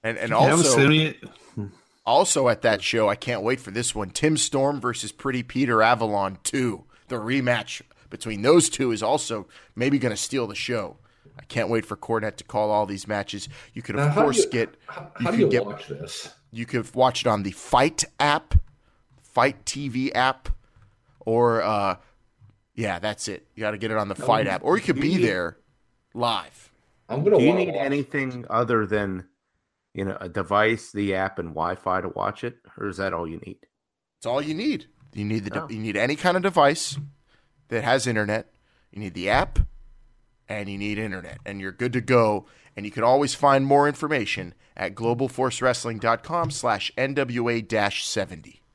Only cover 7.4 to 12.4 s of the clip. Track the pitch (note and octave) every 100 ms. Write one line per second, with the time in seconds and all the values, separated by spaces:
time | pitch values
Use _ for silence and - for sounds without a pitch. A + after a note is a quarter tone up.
7.4 | B2 A#2+ G#2 - - _ _ - A2+ G#2
8.4 | A#2+ E3+ D#3 - C3 A2 G#2+ C#3+ - A2
9.4 | F#2 - - - B2+ C#3 B2 G2+ - C3+
10.4 | A2 G2+ - A#2 F#2 - _ _ _ -
11.4 | - A#2+ G2+ A2+ G#2+ G#2 - A2+ G#2+ -